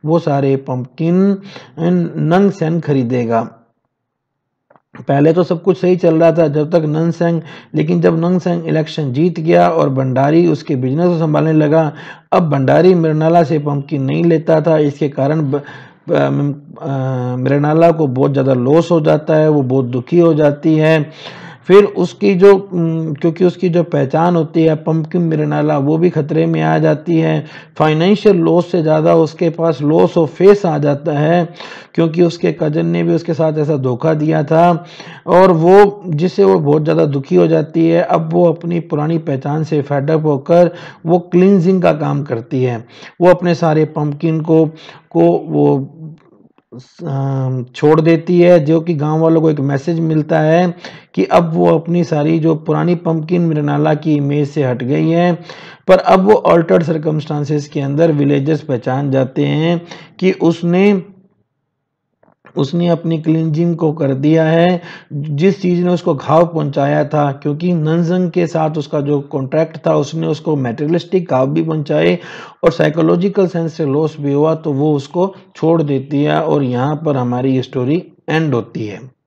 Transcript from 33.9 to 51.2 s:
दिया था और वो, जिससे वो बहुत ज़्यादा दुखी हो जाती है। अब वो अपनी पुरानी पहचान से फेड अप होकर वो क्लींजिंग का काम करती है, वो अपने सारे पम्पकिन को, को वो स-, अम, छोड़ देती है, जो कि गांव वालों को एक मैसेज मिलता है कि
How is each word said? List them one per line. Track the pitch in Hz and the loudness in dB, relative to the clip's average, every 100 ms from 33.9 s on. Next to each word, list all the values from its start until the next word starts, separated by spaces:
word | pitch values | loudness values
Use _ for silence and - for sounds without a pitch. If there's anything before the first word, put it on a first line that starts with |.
| 120 160 | -2 -2
दिया | 156 151 156 | -2 0 -2
था | 156 160 175 165 - - - - - | 0 2 4 2 -4 -20 -20 -16 2
और | 175 185 | 4 6
वो, | 165 165 196 202 202 - | 4 6 6 6 2 -8
जिससे | 151 180 185 | -4 -4 2
वो | 196 185 | 2 4
बहुत | 147 151 | 2 0
ज़्यादा | 151 160 156 | 2 0 0
दुखी | 139 135 180 | -2 0 2
हो | 170 | 4
जाती | 160 156 170 165 | 2 0 0 2
है। | 170 | 2
अब | 175 170 160 | 0 -2 0
वो | 175 175 | 2 2
अपनी | 160 170 170 | 0 -4 -6
पुरानी | 165 151 151 165 | -4 -4 -2 -4
पहचान | 160 135 143 151 | -4 -6 -4 -6
से | 156 151 | -2 -4
फेड | 143 143 143 | -2 -4 0
अप | 156 156 | 0 0
होकर | 143 139 170 175 170 - - 160 | -4 2 4 4 0 -20 -12 -2
वो | 175 | -2
क्लींजिंग | 170 175 190 196 170 190 | 2 2 4 4 2 2
का | 175 | 2
काम | 151 143 143 | 0 -2 -4
करती | 131 117 120 131 | -4 -8 -6 -4
है, | 127 120 113 - - _ | -2 -4 -12 -20 -20 _
वो | 175 | 4
अपने | 180 175 165 | 4 2 0
सारे | 165 156 156 | 0 0 0
पम्पकिन | 156 151 147 165 160 | -2 -6 -4 -4 -4
को, | 156 160 156 156 - - _ | 2 2 2 -4 -20 -20 _
को | 170 170 170 156 | 0 2 2 -2
वो | 147 143 143 139 165 156 156 _ _ _ _ _ 120 | 0 2 0 -4 -12 -20 -20 _ _ _ _ _ -20
स-, | - _ | -20 _
अम, | 170 135 135 135 131 131 127 - | -8 -6 -4 -4 -4 -6 -8 0
छोड़ | 151 160 | 4 4
देती | 160 165 165 180 | 4 0 2 4
है, | 175 175 147 | 6 4 4
जो | 165 | -2
कि | 160 | 0
गांव | 160 147 156 | -4 -2 0
वालों | 160 160 | 2 2
को | 160 | 2
एक | 147 | 0
मैसेज | 139 139 135 165 | -2 -4 -4 -4
मिलता | 165 156 151 160 | -2 -2 0 0
है | 156 165 180 170 - - _ | 2 2 0 -4 -16 -20 _
कि | - | -4